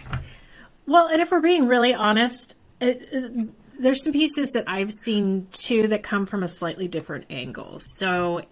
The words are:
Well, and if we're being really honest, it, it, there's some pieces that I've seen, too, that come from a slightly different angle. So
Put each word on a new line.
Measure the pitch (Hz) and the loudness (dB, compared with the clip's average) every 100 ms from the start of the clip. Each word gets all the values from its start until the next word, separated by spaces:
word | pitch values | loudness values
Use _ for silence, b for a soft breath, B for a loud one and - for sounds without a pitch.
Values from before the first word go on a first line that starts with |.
| - - B B B B B _ - | -10 -10 B B B B B _ 2
Well, | 339 330 | 4 6
and | 320 | 2
if | 349 | 2
we're | 359 | 2
being | 320 349 247 | 4 4 4
really | 247 240 | 4 4
honest, | 247 208 214 247 - - - _ - | 2 2 2 0 -2 -8 -12 _ -4
it, | 247 247 - | -2 -2 -4
it, | 269 247 233 220 - - 277 | -6 -6 -6 -8 -10 -20 -2
there's | 254 277 | 0 2
some | 311 | 2
pieces | 285 311 302 277 | 2 2 4 2
that | 226 214 | 2 0
I've | 190 202 | -4 0
seen, | - 233 208 196 190 185 | 0 2 2 0 -2 -4
too, | - - 226 214 | -4 0 2 2
that | 208 | -2
come | - 202 196 | -4 -6 -4
from | 202 | -4
a | 175 | -6
slightly | - 170 160 180 | -6 -6 -6 -6
different | 165 - 143 - | -8 -8 -12 -12
angle. | 135 127 - 50 - | -12 -12 -14 -16 -10
So | - - 190 180 175 170 - | -6 -4 -2 -2 -2 -4 -8